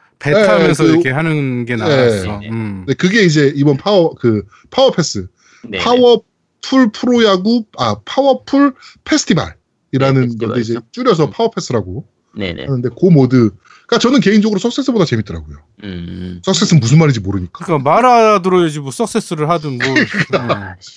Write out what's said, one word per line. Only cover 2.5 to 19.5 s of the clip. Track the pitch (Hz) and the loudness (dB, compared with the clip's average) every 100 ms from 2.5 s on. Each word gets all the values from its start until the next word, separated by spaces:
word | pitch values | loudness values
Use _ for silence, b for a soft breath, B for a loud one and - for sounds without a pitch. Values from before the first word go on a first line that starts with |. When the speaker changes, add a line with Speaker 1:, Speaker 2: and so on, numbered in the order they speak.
Speaker 1:
음. | 113 110 98 92 | -8 -6 -6 -6
Speaker 2:
네, | |
그게 | 131 185 226 | -2 0 2
이제 | 185 151 139 | 2 4 2
이번 | 147 147 135 | 2 0 0
파워, | 196 202 165 - | 2 2 2 0
그 | 120 107 98 b _ | -2 0 -4 b _
파워패스. | - 262 - 151 104 90 b b b - | 0 2 2 -4 -6 -12 b b b -10
Speaker 3:
네. | 190 | -6
Speaker 2:
파워 | 226 254 247 233 - _ _ _ | 0 2 4 4 0 _ _ _
파워풀 | - 269 247 | -2 2 2
프로야구, | - 247 240 220 190 202 240 214 - | 0 0 2 2 2 0 -2 -4 -4
아, | 120 104 | -4 -4
파워풀 | - - 277 254 - 277 277 B B B | -6 -2 0 0 0 2 2 B B B
페스티벌이라는 | - 311 - 170 87 - _ _ _ | -4 -2 0 -2 -4 -10 _ _ _
Speaker 3:
네, | 135 135 135 123 113 110 | -2 2 2 0 -2 -4
Speaker 2:
건데 | 104 | -4
이제 | 113 | -4
Speaker 3:
페스티벌이죠. | 113 - | -8 -10
Speaker 2:
줄여서 | - 254 170 143 | -4 0 2 0
Speaker 3:
음. | |
Speaker 2:
파워패스라고 | - 226 202 - 120 90 98 - _ _ 107 | -2 -4 -4 -6 -4 -6 -10 -14 _ _ -10
Speaker 3:
네네. | 95 85 65 | -8 -8 -6
Speaker 2:
하는데 | 131 120 | -4 -4
그 | - 185 | 0 4
모드가 | 156 127 127 110 - _ _ - 233 | 4 4 4 2 -2 _ _ -4 0
저는 | 233 277 | 2 2
개인적으로 | 190 214 214 196 | 2 2 2 0
석세스보다 | 233 262 269 233 | -4 -4 -2 0
재밌더라고요. | 165 113 - 85 76 69 _ _ | 0 -2 -6 -10 -14 -20 _ _
Speaker 3:
음. | 104 90 85 90 92 90 | -12 -12 -10 -12 -12 -8
Speaker 2:
석세스는 | 131 196 - 165 | -4 -2 2 2
무슨 | 117 151 | 4 4
말인지 | 156 113 | 4 2
모르니까. | 95 98 90 - | -2 -6 -6 -10
Speaker 1:
그러니까 | 170 156 131 | -4 -2 2
말아들어야지 | 185 247 240 220 208 185 180 165 151 | 2 4 4 4 2 2 0 0 -2
뭐 | 139 | -8
석세스를 | - 233 226 - 160 151 | -6 -4 -4 -6 -4 -2